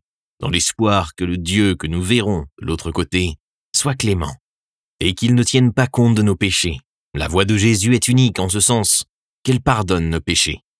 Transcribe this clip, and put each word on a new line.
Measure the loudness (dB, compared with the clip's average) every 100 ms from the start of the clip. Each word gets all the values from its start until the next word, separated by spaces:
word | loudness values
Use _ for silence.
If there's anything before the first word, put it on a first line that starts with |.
| -12 _ _ _
dans | -4
l'espoir | -2 -2 0 2 2 0 -6
que | -4
le | -4
Dieu | -2 2 2 0
que | -4
nous | -4
verrons | 0 0 0 -4 -6 -10
de | -8
l'autre | -6 -4
côté | -4 -2 -2 -2 -4 _ _ _ -4
soit | -4 -2
clément, | -2 -2 -4 -10 _ _ _ _ _ _
et | -4
qu'il | 0 2 2
ne |
tienne | 2 2 2
pas | 2 0
compte | 2 2 4
de |
nos | 2 2
péchés. | 0 0 -2 -6 -12 _ _
La | -6 -2
voie | 0
de | 2 2
Jésus | 2 2 2 0
est | 2
unique | 2 2 0
en | -2
ce | 0
sens | 2 2 0 -2 -4 _ _ _
qu'elle | -2 0
pardonne | 0 0 0 0 0
nos | -2
péchés. | -2 -2 -2 -6 _ _